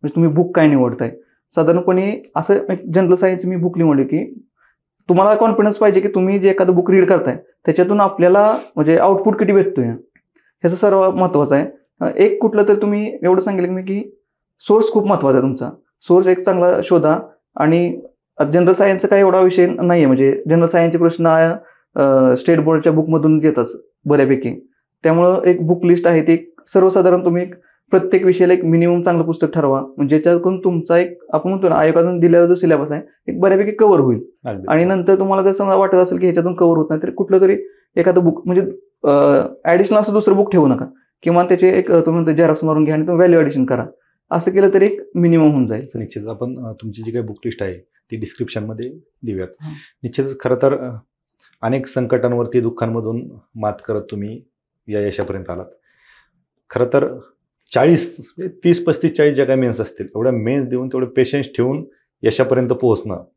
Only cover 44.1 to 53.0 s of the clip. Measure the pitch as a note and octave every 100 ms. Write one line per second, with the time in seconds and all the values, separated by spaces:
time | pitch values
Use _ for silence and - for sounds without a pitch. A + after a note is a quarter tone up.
44.1 | _ _ E3+ E3+ F#3 G3 G3 G3+ G3+ -
45.1 | F3 E3+ E3 D#3 C#3+ A#2+ A2 C3 A#2+ G#2+
46.1 | A2+ G#2 G#2 B2 B2+ A#2+ G#2+ A2+ G#2 A2+
47.1 | A#2 A2 G#2 A#2 G#2+ G2 F2+ _ _ _
48.1 | A2+ G#2+ - A#2+ A2+ G#2+ A2 B2 D#3 _
49.1 | _ A#2 F#2+ F#2 - D#3 D3+ - _ A#2+
50.1 | A#2 C3+ C3 B2+ B2 C3+ C#3 B2+ A2+ _
51.1 | _ _ _ _ _ A2+ C3+ C3 - B2
52.1 | B2+ B2 A#2+ A#2 B2 A#2 A#2 A2+ A2+